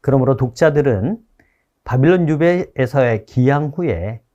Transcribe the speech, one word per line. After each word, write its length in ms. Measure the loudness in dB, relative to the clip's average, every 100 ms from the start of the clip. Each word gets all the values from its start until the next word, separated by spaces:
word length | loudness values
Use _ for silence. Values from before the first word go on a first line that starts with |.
그러므로 340 | 0 0 2 0
독자들은 880 | -2 0 0 2 0 0 -2 -6 _ _ _ _ _ _ -6
바빌론 420 | 2 4 4 2
유배에서의 960 | 0 0 0 -4 -4 -2 0 0 0 -4
기양 400 | -2 0 0 -4
후에 540 | -6 -6 -4 -6 -10 _